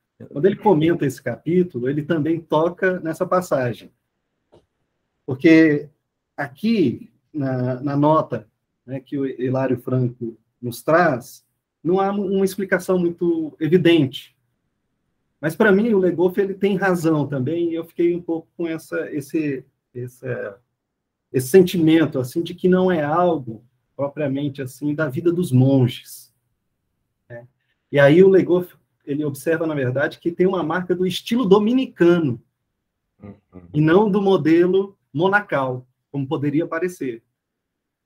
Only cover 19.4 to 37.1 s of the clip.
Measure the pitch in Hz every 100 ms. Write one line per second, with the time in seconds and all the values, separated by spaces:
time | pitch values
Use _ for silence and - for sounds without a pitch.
19.4 | 147 131 - _ _ 123 123 - 131 110
20.4 | 107 98 _ _ _ _ _ _ _ 135
21.4 | 127 190 180 180 156 165 147 135 127 170
22.4 | 170 180 185 185 185 170 147 170 180 156
23.4 | 113 107 _ _ _ - 139 156 143 139
24.4 | 147 143 127 - 147 151 151 131 170 170
25.4 | 170 127 131 135 117 - - - - _
26.4 | _ _ _ _ _ _ _ _ - 120
27.4 | 123 _ _ _ _ 139 139 170 190 190
28.4 | 143 175 180 _ _ _ - 143 151 147
29.4 | 170 165 160 147 123 127 160 - 170 175
30.4 | 185 185 156 180 180 180 185 180 - 233
31.4 | 196 208 208 262 254 - 170 175 147 113
32.4 | _ _ _ _ _ _ _ _ 104 -
33.4 | _ 90 87 147 156 180 220 202 196 185
34.4 | 151 165 180 190 202 _ _ 139 190 202
35.4 | 202 143 131 127 - _ _ 143 135 147
36.4 | 147 143 165 165 180 - 135